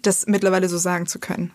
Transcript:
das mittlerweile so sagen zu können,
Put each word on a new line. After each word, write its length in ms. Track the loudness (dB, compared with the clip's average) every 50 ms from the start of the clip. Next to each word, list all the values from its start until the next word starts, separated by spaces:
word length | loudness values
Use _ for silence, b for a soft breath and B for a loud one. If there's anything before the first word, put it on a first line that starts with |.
| 0
das 220 | 0 0 0 2 2
mittlerweile 420 | 2 2 4 4 2 2 2 0
so 80 | 0 -2
sagen 280 | -2 -2 -2 -2 -2
zu 140 | -6 -8 -10
können, 320 | -6 -6 -4 -4 -4 -6